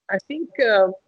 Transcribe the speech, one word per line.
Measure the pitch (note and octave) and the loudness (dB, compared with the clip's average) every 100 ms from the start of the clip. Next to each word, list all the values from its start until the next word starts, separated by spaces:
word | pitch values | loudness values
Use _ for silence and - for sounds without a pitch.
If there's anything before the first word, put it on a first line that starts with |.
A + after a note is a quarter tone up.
| - | -8
I | G3 - | -8 -6
think, | D4 E4 - | -10 -10 -2
uh, | A#3+ G#3 F#3+ F#3+ | 2 4 2 -2